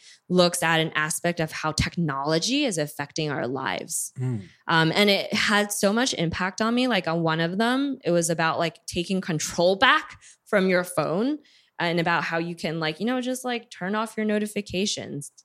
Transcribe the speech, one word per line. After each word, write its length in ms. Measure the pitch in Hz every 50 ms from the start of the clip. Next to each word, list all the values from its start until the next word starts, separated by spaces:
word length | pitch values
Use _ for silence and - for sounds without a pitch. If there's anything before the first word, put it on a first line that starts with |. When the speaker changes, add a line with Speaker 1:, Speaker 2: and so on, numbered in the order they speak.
| - - - - _ -
Speaker 1:
looks 320 | 180 180 175 175 170 -
at 180 | 170 165 165 160
an 120 | 160 160 -
aspect 460 | 160 151 156 - - - 175 170 -
of 120 | 160 156
how 200 | - - - 156
technology 960 | 151 - - 165 - 175 170 147 135 139 139 151 160 170 180 208 262 285 302
is 120 | 247 175 160
affecting 540 | 147 147 - - 143 - - 165 156 147
our 160 | 135 - - 120
lives. 680 | 139 131 135 104 90 - - - - - - - - 127
Speaker 2:
Mm. 240 | 127 127 120 104 92 85 - _ _ -
Speaker 1:
Um, 240 | 165 165 160 160 -
and 160 | 190 208 202
it 240 | 196 175 - - -
had 380 | - - 214 214 208 208 208 -
so 180 | - - 196
much 220 | 208 233 262 262 -
impact 480 | - 170 165 - - 180 190 - -
on 120 | 220 226 240
me. 120 | 247 254 254
Like, 200 | 226 190 180 165
on 140 | 165 170 165
one 160 | 160 160 165
of 180 | 165 170 185 196
them, 400 | 226 240 254 269 277 285 262 - -
it 60 | 165
was 180 | 170 170 165 165
about, 300 | 170 156 165 160 143 123
like, 260 | 170 165 - - _
taking 340 | - - 180 175 - 190 185
control 560 | - - 165 151 - - - - 170 180 196
back 460 | 190 262 254 294 311 - - - - - - - _ _
from 240 | - 220 196 190 190
your 140 | 180 180 180
phone 560 | 180 - 160 147 143 156 196 233 277 302 294 - _ _ _ _ _ _ -
and 200 | 165 170 165 175
about 240 | 165 175 170 151 175
how 120 | 170 165 170
you 180 | 170 175 170
can, 240 | 165 - 165 160 165
like, 200 | 160 156 156 -
you 60 | 202
know, 160 | 240 254 254
just, 220 | 240 254 254 247 -
like, 240 | 254 240 233 240 _
turn 240 | - - 180 185 208
off 200 | 214 226 220 - 220
your 80 | 214
notifications, 1080 | 214 214 214 208 208 - 208 202 - - 180 214 202 - - 101 117 135 143 - - - -